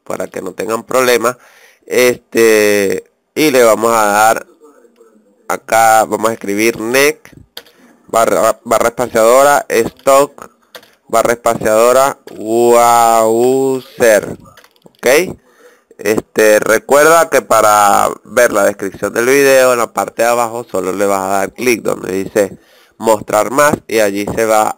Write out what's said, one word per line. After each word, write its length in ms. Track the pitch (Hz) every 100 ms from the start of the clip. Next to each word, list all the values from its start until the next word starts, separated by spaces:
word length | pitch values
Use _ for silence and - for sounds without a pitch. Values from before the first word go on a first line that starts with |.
para 240 | - 95 92
que 160 | -
no 80 | 92
tengan 320 | - 101 113
problemas. 540 | 110 127 123 120 113 123 _ _ _ _ -
Este, 1160 | 107 123 123 _ 113 113 110 104 104 98 95 - _ _
y 160 | - 156
le 140 | 127
vamos 280 | 117 107 117
a 140 | 113 104
dar 400 | 104 110 113 - _ - _ _ _ _ _ _ _ -
acá, 580 | 92 - 113 113 110 87
vamos 240 | 104 110
a 40 |
escribir 460 | 113 98 101 113 113
nec 540 | 113 131 147 151 - - - - - _ _ _ _
barra, 540 | 113 110 90 110 -
barra 260 | 120 110 113
espaciadora 760 | - 120 113 113 127 143 143 -
stock 840 | 107 110 - 139 139 143 - - _ _ - _ _ _
barra 260 | 113 110
espaciadora 840 | 117 117 110 110 110 120 131 135 - - 90
wauser, 2000 | 107 113 120 117 120 120 117 113 110 113 127 135 135 131 - - 117 104 - - - _ _ _
¿ok? 540 | _ _ 120 147 185 - _ _ - _ _ -
Este, 600 | 101 110 - - 107 107
recuerda 720 | - 110 - 139 156 165 160
que 100 | 135
para 680 | - 113 107 104 101 104 104 -
ver 300 | - 110 120
la 120 | 104 101
descripción 460 | 101 98 - 101
del 120 | 117 120
video, 480 | 139 135 135 127
en 60 | 120
la 120 | 110
parte 300 | - 196 -
de 60 | 117
abajo 400 | 120 117 117 120
solo 240 | 95 92
le 140 | 95 101
vas 140 | 98
a 80 | 95
dar 220 | 98 98
clic 300 | - 123 113
donde 320 | 104 95 98
dice 460 | 95 95 110 98 85 _ _ _ -
mostrar 500 | 113 107 - 104 104
más 240 | 135 147 156 -
y 140 | 110
allí 260 | 104 98 104 113
se 100 | 113
va, 320 | 110 107